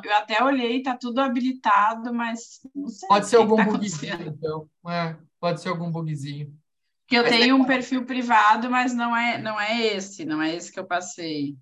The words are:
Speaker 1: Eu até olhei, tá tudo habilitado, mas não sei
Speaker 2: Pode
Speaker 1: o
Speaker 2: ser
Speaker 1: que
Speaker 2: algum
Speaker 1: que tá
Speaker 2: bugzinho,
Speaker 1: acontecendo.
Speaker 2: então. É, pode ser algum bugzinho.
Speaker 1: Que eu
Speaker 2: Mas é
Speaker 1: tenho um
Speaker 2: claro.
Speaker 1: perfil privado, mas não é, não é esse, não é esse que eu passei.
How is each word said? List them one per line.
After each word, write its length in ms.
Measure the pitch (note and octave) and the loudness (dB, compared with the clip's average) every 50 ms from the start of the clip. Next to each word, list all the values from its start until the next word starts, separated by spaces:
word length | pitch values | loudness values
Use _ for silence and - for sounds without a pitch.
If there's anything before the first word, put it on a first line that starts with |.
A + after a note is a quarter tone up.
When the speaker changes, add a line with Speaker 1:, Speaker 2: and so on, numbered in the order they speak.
Speaker 1:
Eu 100 | G3+ G3+ G#3 | -2 0 0
até 280 | G#3+ G#3+ - A3+ - | 0 0 0 0 2
olhei, 400 | B3+ C4+ C#4 C4 A#3+ A#3 B3 C4 | 2 2 2 0 0 -2 -2 -2
tá 140 | C4 C4+ B3 | -4 -4 -6
tudo 240 | - - A#3+ A#3 C4 | -6 -6 -4 -2 0
habilitado, 920 | C4+ C4+ A#3 C4 A#3+ C4 C4 - - A3+ G3+ G3+ G#3 A3 A3+ A3+ A3+ B3 A#3+ | 0 0 0 -2 -2 -2 -4 -2 2 4 4 4 4 2 0 -2 -6 -6 -4
mas 460 | A#3 A#3 A3+ A#3 A#3 - - - - - C4 - | -4 -4 -4 -6 -8 -12 -16 -20 -20 -20 -16 -12
não 140 | C#4+ C#4+ A#3 | -10 -10 -10
sei 200 | - - - F#4+ | -12 -10 2 4
Speaker 2:
Pode 180 | G3+ G#3 - | 4 4 4
Speaker 1:
o 20 | - | 6
Speaker 2:
ser 80 | - | 6
Speaker 1:
que 60 | A#3 | 6
Speaker 2:
algum 140 | G#3+ G#3 A3 | 6 6 6
Speaker 1:
que 80 | G#3+ G3+ | 4 4
tá 60 | G#3+ | 2
Speaker 2:
bugzinho, 420 | G#3 F#3 G3+ G#3 E3 D3 D3+ - - | 2 0 -2 -4 -6 -6 -8 -8 -8
Speaker 1:
acontecendo. 240 | E3 E3 D#3 D3+ - | -8 -8 -10 -10 -6
Speaker 2:
então. 320 | D#3+ D#3 D#3 D#3 D#3 - _ _ - E3+ | -6 -6 -6 -6 -10 -14 _ _ -8 -6
É, 260 | E3+ F3 E3+ E3 D#3+ D#3+ - _ _ _ | -4 -2 -2 -4 -6 -10 -16 _ _ _
pode 220 | - F3 E3+ E3 | -4 -4 -4 -2
ser 80 | - F#3+ | -4 -6
algum 220 | F3 E3 F3 E3+ | -6 -4 -4 -4
bugzinho. 600 | D#3+ E3 E3 D#3 D3+ C#3 C#3 D3 C#3+ C#3+ D3 D3 - - _ _ _ _ _ _ _ _ _ | -4 -4 -4 -6 -6 -6 -8 -8 -8 -10 -10 -12 -14 -20 _ _ _ _ _ _ _ _ _
Speaker 1:
Que 100 | _ B3 | _ 0
eu 80 | A#3+ A#3+ | 2 4
Speaker 2:
Mas 80 | A#3+ | 4
é 60 | A#3 - | 4 4
Speaker 1:
tenho 160 | A#3+ B3+ C4+ | 4 6 6
um 20 | C4+ | 4
Speaker 2:
claro. 160 | B3+ C4 C4 | 4 4 2
Speaker 1:
perfil 320 | B3 B3 - C4 B3+ A#3+ | 0 0 -2 -4 -4 -2
privado, 640 | - C4 B3+ A#3+ A#3+ A#3 G#3+ G#3 G#3 A3 A#3 A#3 B3+ | -4 -4 -4 0 4 4 6 6 6 4 4 2 0
mas 240 | B3 B3+ B3+ B3+ B3 | 0 0 0 0 0
não 200 | A#3+ A#3+ A#3+ A#3 | -2 -2 -2 0
é, 220 | A#3+ A#3+ A#3+ A#3 | 0 0 0 -2
não 240 | - G#3+ A3 G#3+ G#3 | -4 -4 -6 -4 -4
é 340 | G#3 G#3+ A3+ A#3 A3+ A3 G#3 | -2 -2 -2 0 0 0 0
esse, 300 | F#3+ F#3+ - - - D#3+ | -2 -6 -8 -12 -10 -6
não 160 | D3+ D#3 D#3 | -4 -2 -2
é 160 | D#3 D#3+ E3 | -2 -2 -2
esse 160 | F3+ F3 - | -6 -8 -10
que 80 | - G3 | -12 -12
eu 60 | F#3 | -6
passei. 680 | - F3 F3 F#3 - - - E3+ D#3+ D3+ D3 C#3+ C#3+ C#3+ C3 | -4 -4 -4 -4 -6 -10 -10 -8 -6 -4 -4 -6 -6 -8 -12